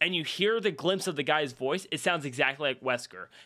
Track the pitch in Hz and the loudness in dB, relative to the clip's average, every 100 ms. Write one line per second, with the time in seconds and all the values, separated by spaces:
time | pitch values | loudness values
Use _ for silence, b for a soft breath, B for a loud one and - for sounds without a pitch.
0 | 165 180 147 - 196 226 202 147 151 190 | 0 2 -2 0 2 2 0 0 0 0
1 | 190 147 139 156 147 123 131 180 - 156 | 0 -2 2 2 2 -2 -2 -2 -2 -2
2 | 185 170 139 123 135 139 143 127 131 123 | 0 0 -2 0 0 2 -2 -2 -2 -2
3 | - 92 - B | -4 -14 -16 B